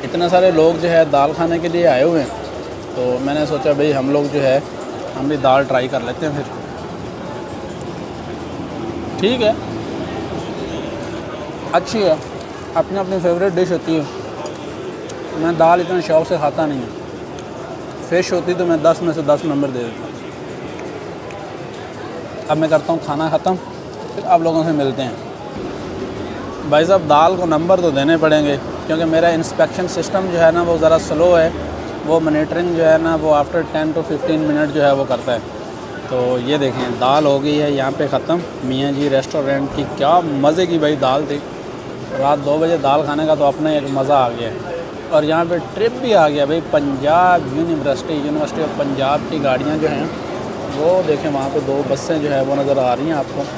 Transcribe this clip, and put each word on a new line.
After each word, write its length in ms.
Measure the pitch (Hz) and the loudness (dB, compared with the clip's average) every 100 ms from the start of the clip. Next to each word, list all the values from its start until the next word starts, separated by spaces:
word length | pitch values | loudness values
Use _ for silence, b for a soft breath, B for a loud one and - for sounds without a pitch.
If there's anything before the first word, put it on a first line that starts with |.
इतने 260 | - 175 175 | -4 -2 2
सारे 220 | 180 185 | 4 4
लोग 260 | 160 160 165 | 6 4 4
जो 100 | 170 | 2
है 220 | 165 160 | 4 4
दाल 220 | 139 143 | 4 2
खाने 260 | 156 165 170 | 2 0 0
के 100 | 170 | 0
लिए 160 | 170 170 | 2 4
आए 160 | 127 | 4
हुए 160 | 151 170 | 4 4
हैं, 100 | 120 - - - - - - - | 0 -4 -8 -10 -10 -12 -10 -4
तो 60 | 123 123 | -2 0
मैंने 260 | 135 151 147 | 0 -2 0
सोचा, 280 | 147 151 | 0 0
भाई, 180 | 143 151 | 2 2
हम 200 | 139 131 | 2 2
लोग 140 | 143 143 | 2 2
जो 120 | 143 | 2
है, 200 | 135 135 139 - - - - - | 4 2 0 -10 -10 -10 -8 -4
हम 120 | 139 | -2
भी 80 | 151 | 2
दाल 260 | 131 131 135 | 4 4 4
ट्राई 220 | 135 127 | 0 0
कर 140 | 131 | -4
लेते 240 | 117 123 156 | -4 -4 -4
हैं 80 | 143 | -4
फिर। 100 | 131 - - - - - - - - 381 - - 349 - - - - - - - - - - - - - - - | -6 -10 -10 -12 -12 -10 -10 -10 -10 -10 -10 -10 -10 -10 -10 -10 -10 -12 -12 -10 -10 -10 -10 -8 -8 -8 -8 -2
ठीक 220 | 190 254 | 0 2
है, 140 | 214 226 - - - - - - - - - - - - - - - - - - - - - | 0 0 -4 -8 -8 -8 -8 -8 -8 -8 -8 -8 -8 -8 -8 -8 -10 -10 -10 -10 -10 -10 -2
अच्छी 260 | 170 - 226 | -2 0 0
है, 180 | 190 156 - - - - - - | 2 0 -2 -12 -12 -12 -6 -2
अपनी 200 | 160 196 | -2 -2
अपनी 200 | 185 190 | -2 0
फेवरेट 340 | 175 170 196 | 0 2 0
डिश 180 | 175 180 | 0 0
होती 240 | 170 147 160 | 0 0 -2
है। 80 | 143 - - - - - - - - - - - - 160 | -2 -8 -10 -10 -10 -10 -12 -10 -10 -10 -12 -10 -10 -4
मैं 180 | 160 165 | -2 4
दाल 240 | 165 175 | 6 6
इतना 180 | 170 180 | 2 -2
शौक़ 260 | 165 160 160 | 2 2 2
से 100 | 180 | 0
खाता 280 | 147 156 156 | 0 0 -2
नहीं 140 | 139 | -2
हूँ, 100 | 117 - - - - - - - - - - - - | -6 -10 -12 -12 -12 -12 -12 -12 -12 -12 -12 -12 0
फ़िश 220 | 170 180 | 0 2
होती 200 | 180 165 | 0 0
तो 120 | 175 175 | -2 0
मैं 160 | 165 | 2
दस 180 | 156 160 | 4 2
में 100 | 175 | 0
से 80 | 156 | -2
दस 220 | 147 147 170 | 2 2 2
नंबर 220 | 143 143 | 0 0
दे 100 | 127 | -2
देता। 300 | 117 110 - - - - - - - - - - - - - - - - - - - - - - - - - | -6 -8 -12 -12 -12 -12 -12 -12 -10 -10 -10 -10 -12 -12 -12 -12 -12 -12 -12 -12 -12 -12 -12 -12 -12 -12 -4
अब 60 | 156 | 0
मैं 120 | 156 | 2
करता 240 | 156 143 | 2 2
हूँ 60 | 165 147 | -2 -2
खाना 240 | 143 160 | -2 0
ख़त्म, 260 | 151 - 185 - - - - - - | 0 0 -2 -4 -12 -12 -12 -10 -8
फिर 80 | - | 2
आप 140 | 175 | 4
लोगों 220 | 165 165 | 4 2
से 80 | 160 | 0
मिलते 280 | 151 139 127 | 0 0 -2
हैं। 140 | 127 - - - - - - - - - - - - - - - 151 | -6 -6 -12 -12 -12 -10 -10 -8 -8 -8 -8 -8 -8 -8 -10 -8 2
भाई 160 | 147 165 | 4 6
साहब, 220 | 196 156 | 4 6
दाल 280 | 147 165 185 | 6 6 4
को 80 | 180 | 0
नंबर 320 | 156 170 185 | 0 4 4
तो 100 | 175 | 4
देने 260 | 139 139 165 | 2 4 4
पड़ेंगे, 400 | 156 151 147 139 - - - | 6 4 4 0 -4 -10 -4
क्योंकि 180 | 160 165 | -2 2
मेरा 240 | 160 170 | 6 6
इंस्पेक्शन 560 | 165 165 - 160 - 180 | 4 -2 2 2 2 -4
सिस्टम 380 | - 165 196 185 | -2 -2 0 0
जो 100 | 170 | 6
है 120 | 165 | 6
ना, 100 | 170 | 6
वो 140 | 170 165 | 2 4
ज़रा 200 | 160 160 | 6 4
स्लो 320 | - 156 175 | 2 4 6
है। 180 | 170 165 170 - - - - - | 6 4 0 -8 -8 -8 -8 0
वो 140 | 165 | 2
मॉनिटरिंग 560 | 160 151 156 165 175 165 | 4 2 0 0 0 4
जो 80 | |
है 140 | 160 160 | 6 6
ना, 120 | 165 160 | 4 2
वो 160 | 156 | 4
after 300 | 147 139 170 156 | 4 4 0 -2
ten 220 | 156 156 156 | -2 -2 -2
to 60 | |
fifteen 380 | 160 147 - 156 156 | -2 -4 0 0 2
minute 240 | 147 151 143 | 2 2 4
जो 60 | |
है, 100 | 143 139 | 4 4
वो 100 | 131 | 2
करता 260 | 120 123 | -2 0
है। 80 | 117 113 - - - - - - | -2 -4 -12 -12 -12 -12 -12 -4
तो 280 | 127 123 127 | -2 0 0
ये 180 | 123 151 | 0 0
देखें, 420 | 139 123 123 113 | 0 -2 -4 0
दाल 260 | 123 143 151 | 2 4 4
हो 140 | 139 | 2
गई 160 | 143 147 | 2 0
है 140 | 147 | 0
यहाँ 180 | 139 135 | 0 -2
पे 160 | 135 147 | -2 -2
ख़त्म। 340 | 139 - 170 170 - 127 | -2 0 -2 -2 -8 -4
मियाँ 260 | 131 139 | -2 -2
जी 160 | 139 143 | 0 2
रेस्टोरेंट 680 | 135 131 160 139 139 139 - | 2 0 -2 0 0 -2 -4
की 80 | 135 - | -6 0
क्या 220 | 139 175 170 143 | 4 4 2 2
मज़े 240 | 143 160 180 | 2 2 2
की, 100 | 170 | 2
भाई, 180 | 147 147 | 2 2
दाल 280 | 131 135 147 | 2 2 0
थी। 120 | 147 - - - - - - - | -6 -8 -12 -12 -12 -12 -12 -8
रात 260 | 139 139 147 | -2 2 2
दो 180 | 139 151 | 2 2
बजे 200 | 160 170 | 2 2
दाल 240 | 135 147 | 2 2
खाने 220 | 147 147 156 | 2 -2 2
का 100 | 151 | 4
तो 80 | 143 | 2
अपना 260 | 139 156 | 2 0
एक 180 | 151 139 | 0 0
मज़ा 240 | 139 135 143 | -2 4 4
आ 140 | 127 | 4
गया 200 | 120 117 | 0 -6
है। 60 | - - - - - - | -6 -8 -8 -8 -10 0
और 160 | 156 151 | 2 2
यहाँ 200 | 160 170 | 0 0
पे 140 | 175 131 | -2 -4
ट्रिप 200 | - 226 247 | -2 -2 0
भी 120 | 262 | 2
आ 140 | 208 156 | 4 4
गया, 180 | 147 139 | 4 2
भाई, 160 | 160 160 | 0 0
पंजाब 680 | 156 143 135 143 165 180 175 143 139 | 0 0 0 2 4 6 4 2 -2
यूनिवर्सिटी, 640 | 170 160 139 135 - 156 | -2 -2 0 -2 -2 -4
University 380 | 143 151 147 - | -2 -2 -2 -2
of 160 | 151 127 | -4 -2
पंजाब 400 | 143 135 135 147 - | -2 0 0 0 -2
की 100 | 160 | -2
गाड़ियाँ 380 | 139 127 139 156 | 0 0 0 0
जो 100 | 151 | 0
हैं, 180 | 143 117 - - - - - - | -2 -4 -6 -8 -8 -8 -8 -6
वो 300 | 139 156 185 | 0 2 2
देखें, 260 | 165 143 160 | 2 0 0
वहाँ 200 | 143 135 | -2 0
पे 100 | 151 | -2
दो 200 | 139 139 135 | 0 -2 0
बसें 320 | 135 - 160 | -2 0 0
जो 80 | 147 | 0
है, 140 | 139 | 0
वो 120 | 135 139 | 0 0
नज़र 240 | 139 139 | 2 2
आ 140 | 127 | 2
रही 140 | 120 151 | 0 0
हैं 80 | 156 | -2
आपको। 280 | 127 - 143 | -2 -4 -6